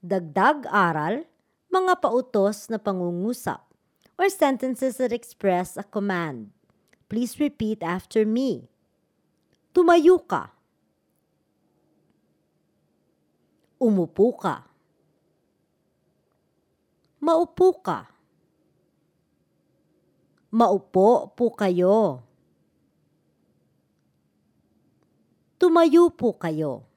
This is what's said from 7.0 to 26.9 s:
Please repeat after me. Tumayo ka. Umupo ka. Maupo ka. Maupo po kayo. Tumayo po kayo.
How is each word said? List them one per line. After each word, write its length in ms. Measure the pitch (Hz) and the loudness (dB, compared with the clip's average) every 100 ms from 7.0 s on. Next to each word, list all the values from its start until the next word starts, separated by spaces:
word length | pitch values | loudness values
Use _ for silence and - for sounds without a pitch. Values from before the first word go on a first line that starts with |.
| _ | _
Please 320 | 214 247 - | -6 -6 -4
repeat 400 | 294 - 214 214 | -6 -4 -6 -6
after 480 | 165 185 - 220 214 | -6 -8 -4 -2 0
me. 400 | 226 262 143 - _ _ _ _ _ _ _ _ _ _ | -2 -2 -6 -10 _ _ _ _ _ _ _ _ _ _
Tumayo 480 | - 339 339 311 359 | 0 4 6 6 4
ka. 320 | - 156 - _ _ _ _ _ _ _ _ _ _ _ _ _ _ _ _ _ _ _ _ _ _ _ _ _ _ _ _ _ _ _ _ _ | 0 -8 -8 _ _ _ _ _ _ _ _ _ _ _ _ _ _ _ _ _ _ _ _ _ _ _ _ _ _ _ _ _ _ _ _ _
Umupo 560 | 240 196 165 - 220 240 | 0 0 -2 0 0 0
ka. 320 | 185 143 - _ _ _ _ _ _ _ _ _ _ _ _ _ _ _ _ _ _ _ _ _ _ _ _ _ | -6 -8 -14 _ _ _ _ _ _ _ _ _ _ _ _ _ _ _ _ _ _ _ _ _ _ _ _ _
Maupo 560 | 294 330 349 - 370 359 | -2 0 -2 2 2 2
ka. 240 | - 147 - _ _ _ _ _ _ _ _ _ _ _ _ _ _ _ _ _ _ _ _ _ _ _ _ | -6 -8 -10 _ _ _ _ _ _ _ _ _ _ _ _ _ _ _ _ _ _ _ _ _ _ _ _
Maupo 800 | 220 370 202 - 185 196 240 - | 0 2 0 -2 2 4 2 -2
po 140 | - 240 - | -4 -4 -2
kayo. 640 | 202 175 180 214 202 127 - _ _ _ _ _ _ _ _ _ _ _ _ _ _ _ _ _ _ _ _ _ _ _ _ _ _ _ _ _ _ _ _ _ | -2 0 2 2 0 -4 -16 _ _ _ _ _ _ _ _ _ _ _ _ _ _ _ _ _ _ _ _ _ _ _ _ _ _ _ _ _ _ _ _ _
Tumayo 560 | 359 330 330 302 349 | 2 4 6 6 4
po 240 | - 240 - | 2 -4 -4
kayo. 480 | 170 156 151 120 - | -6 -4 -4 -6 -14